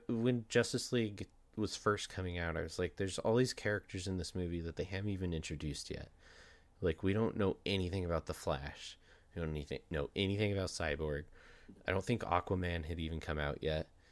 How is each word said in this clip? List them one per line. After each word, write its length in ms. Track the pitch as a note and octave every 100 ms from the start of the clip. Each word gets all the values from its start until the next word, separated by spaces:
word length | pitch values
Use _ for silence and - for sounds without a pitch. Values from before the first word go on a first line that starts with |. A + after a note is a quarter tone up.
| -
when 360 | A#2 A#2+ B2 A2
Justice 440 | A#2+ A#2 B2 -
League 340 | B2 A2 G2+ G2 - - -
was 180 | G#2
first 360 | - - G#2 -
coming 280 | - F#2 F2
out, 180 | E2+ D#2+
I 60 |
was 160 | E2 -
like, 180 | F2+ -
"There's 220 | G2 -
all 180 | - A#2
these 180 | B2+
characters 520 | - G#2+ G#2 - G2 F2+
in 120 | F#2
this 160 | E2+
movie 260 | F#2 F2 E2+
that 160 | E2 D#2+
they 80 |
haven't 260 | E2+ F#2+ G#2
even 220 | F#2+ F#2
introduced 580 | E2 - D2+ D#2 C#2+ -
yet." 200 | - - - - - - - - -
Like, 220 | F2+ D#2+
we 120 | F#2+
don't 220 | G2+ A2+ -
know 200 | G2 -
anything 400 | - G2 F2+ F#2+
about 220 | F2 E2 -
the 80 |
Flash. 640 | - - C#2+ C#2+ - - - - - -
We 60 | -
don't 100 | E2
anything, 300 | D2+ D2+ C2+ -
know 200 | D#2+ C2+
anything 380 | - G2 G2+ G#2+
about 160 | G2 F2+
Cyborg. 560 | - E2 D2 D#2 D2 D2+ - - - - - -
I 60 |
don't 120 | F#2+
think 180 | - A#2
Aquaman 640 | - F2 - F#2 F2+ E2+
had 160 | D#2+ E2
even 200 | D#2+ D#2+
come 180 | - D2+
out 240 | D2 -
yet. 260 | D#2 D#2 D#2+ - -